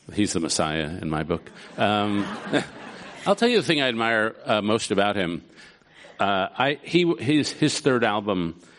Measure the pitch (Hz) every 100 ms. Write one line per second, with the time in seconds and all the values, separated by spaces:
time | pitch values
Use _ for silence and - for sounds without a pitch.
0 | - 101 101 90 80 - 80 78 76 90
1 | 80 78 78 85 - - - - 107 104
2 | 104 101 98 107 98 139 - - - -
3 | - - - 196 240 226 151 151 131 113
4 | 113 113 110 - - 107 104 110 - 98
5 | 101 101 87 85 - - - - _ -
6 | - - 101 98 95 - 131 147 - 175
7 | 170 - 117 151 131 - 151 - 143 127
8 | 113 104 104 92 85 - -